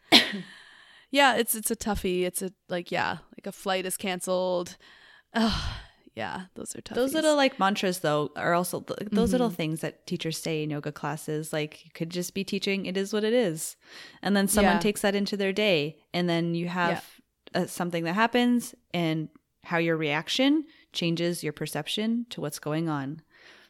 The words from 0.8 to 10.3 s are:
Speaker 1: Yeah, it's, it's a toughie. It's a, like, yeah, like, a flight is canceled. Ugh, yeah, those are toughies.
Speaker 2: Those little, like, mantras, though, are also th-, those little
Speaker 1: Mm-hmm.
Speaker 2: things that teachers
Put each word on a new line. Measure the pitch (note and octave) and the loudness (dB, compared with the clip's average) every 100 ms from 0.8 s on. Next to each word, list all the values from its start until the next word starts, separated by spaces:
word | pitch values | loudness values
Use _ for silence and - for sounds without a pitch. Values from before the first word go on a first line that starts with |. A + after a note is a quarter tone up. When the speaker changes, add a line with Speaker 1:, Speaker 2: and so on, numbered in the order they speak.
| - - - | -20 -20 -2
Speaker 1:
Yeah, | C4+ C#4 A3 | 4 6 6
it's, | A#3 | 0
it's | A3 G#3+ | -2 -4
a | A3+ | -4
toughie. | A3+ G3+ G3 F3+ | -2 -2 0 0
It's | F3+ - | 0 -2
a, | F#3+ - - | -6 -8 -8
like, | E3+ F3 | -8 -4
yeah, | F3 E2+ D#3 - - | -2 0 -2 -10 -16
like, | - | -12
a | |
flight | - G3+ F#3+ F#3 | -8 -2 -2 -2
is | - | -4
canceled. | G3 F3+ - F#3 F#3 F3+ F3+ - - - - - _ | -4 -4 -2 0 0 -2 -4 -10 -20 -20 -20 -20 _
Ugh, | A#3 A3+ - - - - _ - - | 0 2 0 -4 -8 -12 _ -16 -8
yeah, | G#2+ - F#3 - | -6 -6 -10 -12
those | - | -12
are | - | -12
toughies. | - A3 | -8 -2
Speaker 2:
Those | C4 | 0
little, | D4+ D#4 D4 | 2 4 6
like, | C4+ C4+ | 4 4
mantras, | G3 G#3 G3 F3+ | 2 2 0 0
though, | D#3 D3 D3 | 2 2 0
are | - D#3+ | -2 2
also | F3 F3+ E3+ | 2 2 -4
th-, | - - G#3 | -6 -8 -2
those | G#3 - | 2 4
little | B3 A#3+ | 4 2
Speaker 1:
Mm-hmm. | |
Speaker 2:
things | F3 D#3+ D#3+ | 0 -2 -2
that | D3+ - - | -4 -8 -6
teachers | F3 E3 | -6 -4